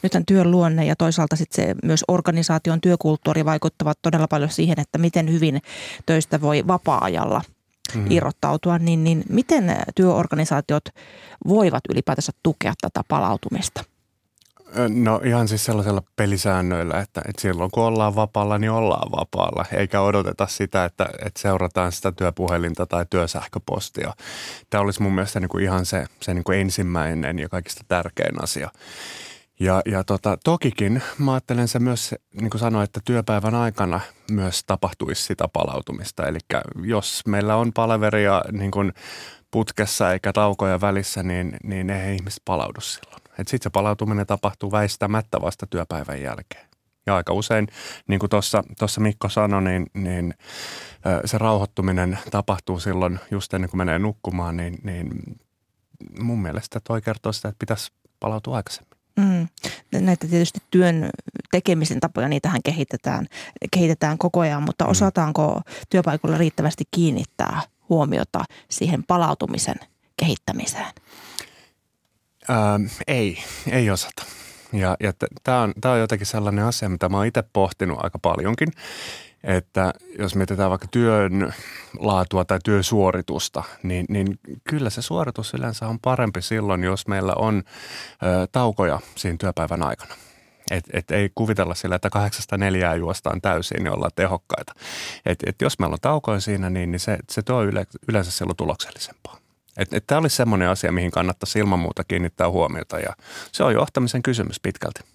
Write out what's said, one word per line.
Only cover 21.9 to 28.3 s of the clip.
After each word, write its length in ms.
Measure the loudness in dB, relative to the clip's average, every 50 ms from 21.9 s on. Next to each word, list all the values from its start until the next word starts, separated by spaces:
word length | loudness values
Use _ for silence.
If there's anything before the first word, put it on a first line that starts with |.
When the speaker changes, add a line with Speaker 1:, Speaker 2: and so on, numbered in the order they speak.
Speaker 2:
sitä 200 | -2 -2 -4 -4
työpuhelinta 720 | -2 0 -2 -2 0 0 -2 0 0 0 0 -2 -2 -4 -4
tai 200 | -2 -2 -2 -2 0
työsähköpostia. 1040 | 0 0 0 0 -2 -8 -8 -8 -10 -10 -6 -6 -6 -6 -6 -8 _ -6 -6 -6 -8 _ -14 -14 -14 -12 -12 -14 -14 -16 -10 _
Tämä 120 | 0 0
olisi 200 | 0 0 0 0
mun 120 | 0 2 2
mielestä 260 | 0 0 -2 -2 -4
niin 80 | -4 -2
kuin 160 | 0 0 0
ihan 220 | 2 2 0 0
se, 200 | 0 -2 -4 -4 -6 _ _
se 140 | -6 -4 -2
niin 100 | -2 0
kuin 140 | 2 2 2
ensimmäinen 800 | 2 0 0 0 -2 0 0 0 0 0 -2 -2 -2 -4 -4 -4
ja 100 | -6 -6
kaikista 360 | -6 -8 -8 -8 -14 -14 -4 _
tärkein 540 | 0 0 0 -4 _ -2 -2 -2